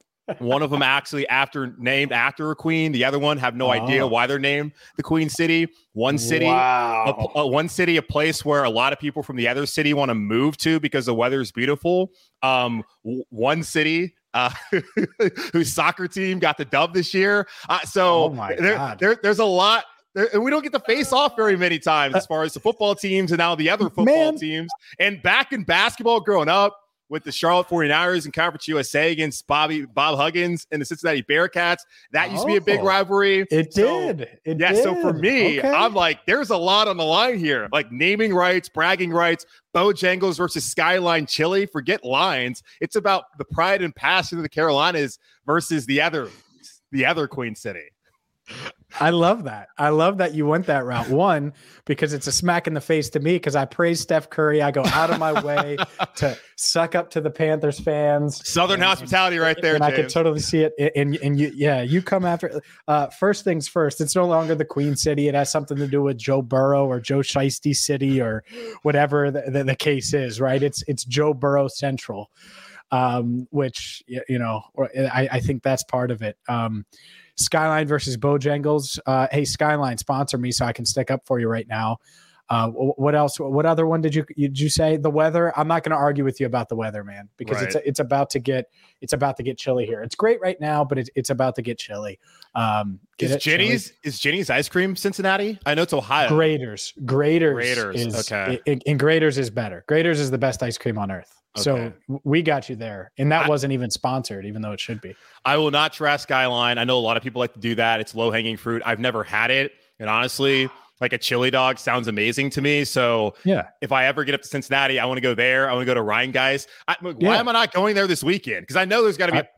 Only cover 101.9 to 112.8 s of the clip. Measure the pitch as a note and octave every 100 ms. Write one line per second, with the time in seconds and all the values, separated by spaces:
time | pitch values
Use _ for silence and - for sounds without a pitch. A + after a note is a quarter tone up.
101.9 | - - C3+ C#3+ D#3 D#3+ C#3+ - A#2 A2+
102.9 | G2+ F2+ - C#3+ D#3+ D3+ D3 C#3 C3+ A#2+
103.9 | - C3 C3 - G2 G2+ G#2+ G#2+ G2+ -
104.9 | A2 F#2 G2+ - - C3 D3 D3+ D3 D#3
105.9 | - D3+ C#3+ - C3 B2+ A#2+ A#2+ A#2+ A#2+
106.9 | B2+ A2+ A2+ B2 A#2+ A#2+ A2 A#2 A2+ A2+
107.9 | A2+ A2 A2 A#2 A2+ A2+ G#2+ A#2 A#2 A2+
108.9 | A2 B2+ A#2 G#2 G#2 A#2 C3+ C#3 _ _
109.9 | - G#2+ A2+ B2+ - C#3 C3+ C3 - -
110.9 | - B2 B2 - B2 B2+ C3 C3 C3 -
111.9 | B2 A#2 G#2 A2 A#2 C#3 C#3+ D3 D3